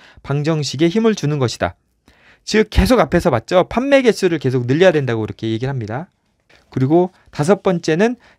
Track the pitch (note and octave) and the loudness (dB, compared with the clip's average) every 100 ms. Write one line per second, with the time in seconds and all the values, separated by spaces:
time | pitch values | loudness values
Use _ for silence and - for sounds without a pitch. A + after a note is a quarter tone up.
0 | _ _ - C#3+ D3 D#3 C#3 C3 E3+ G#3+ | _ _ -6 -4 -2 -2 -4 -2 0 2
1 | A3+ G#3 D3 D3+ A#2+ - F2 - _ _ | 0 0 -2 -2 -4 -2 -6 -6 _ _
2 | _ _ _ _ - G#3+ G#3+ - F#3+ A#3+ | _ _ _ _ -2 0 0 0 2 2
3 | D3+ F3 E3+ A#2 - F#3 E3 - C4+ C#4 | 2 0 0 -2 0 0 0 -2 2 4
4 | B3 G3 F#3 E3 C3 B2+ A#2+ D3 F#3 D#3 | 4 2 0 -2 -2 -2 -2 2 4 2
5 | B2+ A2+ G#2+ - A2+ A2 C3 C3+ G#2 A#2+ | -2 -4 -6 -6 -6 -4 -6 -8 -8 -10
6 | F3 _ _ _ _ _ _ - C3 E3+ | -12 _ _ _ _ _ _ -4 2 2
7 | F3+ - _ - D3 G3 G3 F3 - D#3+ | 2 -4 _ -4 0 0 0 -2 -2 0
8 | A3+ B3 _ | 0 -2 _